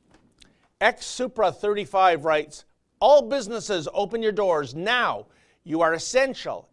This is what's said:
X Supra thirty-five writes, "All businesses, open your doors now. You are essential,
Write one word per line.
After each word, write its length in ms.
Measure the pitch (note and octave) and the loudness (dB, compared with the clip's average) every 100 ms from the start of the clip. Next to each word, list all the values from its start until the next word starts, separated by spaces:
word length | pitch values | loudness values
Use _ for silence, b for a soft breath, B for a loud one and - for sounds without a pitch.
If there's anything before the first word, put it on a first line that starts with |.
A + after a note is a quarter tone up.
| _ _ _ _ b b b - | _ _ _ _ b b b 0
X 240 | G#3+ A3+ - | 0 0 -12
Supra 460 | - B3 - F#3 | -8 -8 0 -2
thirty-five 760 | - G#3 G#3 E3 F#3+ F#3+ E3 D#3 | 0 -4 -4 -2 2 4 2 0
writes, 400 | D3+ D3 - _ _ _ - | 0 -2 -14 _ _ _ 0
"All 220 | A3 C#4+ | 6 6
businesses, 680 | A3+ C#4 G3+ A3+ - F#3 C#3+ | 4 -4 -4 -10 -4 -4 -2
open 280 | - G3 A3+ | -4 -4 -2
your 120 | A3 | -2
doors 420 | G#3 G3 D#3 C3+ D3 | 0 0 0 -2 -6
now. 520 | G3+ B3 G3+ G#2 - b b b | -2 0 0 -4 -10 b b b
You 160 | E3+ D#3+ | -6 2
are 140 | D#3+ | 2
essential, 720 | E3 - B3 C4+ - D#3 F#2+ - | 2 0 2 2 -2 -8 -10 -12